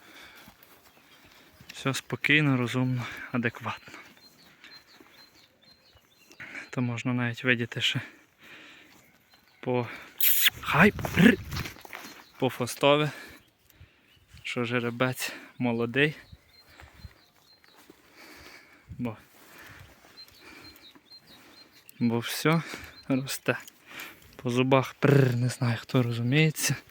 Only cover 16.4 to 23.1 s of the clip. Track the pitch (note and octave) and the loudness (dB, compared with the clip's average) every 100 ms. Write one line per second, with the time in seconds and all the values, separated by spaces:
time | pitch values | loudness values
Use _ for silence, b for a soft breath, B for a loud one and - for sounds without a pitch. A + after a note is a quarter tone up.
16.4 | _ _ B B B B B B _ _ | _ _ B B B B B B _ _
17.4 | _ _ _ - - - B B B B | _ _ _ -20 -20 -20 B B B B
18.4 | B B B B B - A#2+ G#2+ - B | B B B B B -10 -10 -10 -16 B
19.4 | B B B B B B B B - B | B B B B B B B B -20 B
20.4 | B B B B B - _ - B B | B B B B B -20 _ -20 B B
21.4 | B B B B - - A#2+ A#2 A2+ - | B B B B -20 -2 0 0 -2 -2
22.4 | D#3 E3 B B B B - | 2 2 B B B B -4